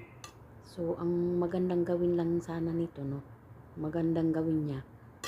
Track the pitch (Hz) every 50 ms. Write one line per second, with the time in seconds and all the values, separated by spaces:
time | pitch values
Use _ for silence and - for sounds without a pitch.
0 | - - - - - - - - - - - - - - - 180 170 165 170 -
1 | 170 175 175 175 175 180 175 175 175 170 180 185 185 180 180 175 170 175 175 175
2 | 175 175 175 170 170 170 170 175 170 170 165 165 165 165 165 165 170 170 - 147
3 | 139 139 139 143 - - - - - - - - - - - - 151 156 151 170
4 | 165 165 165 165 165 165 160 160 160 165 160 156 151 147 139 135 135 - - -
5 | - - - - -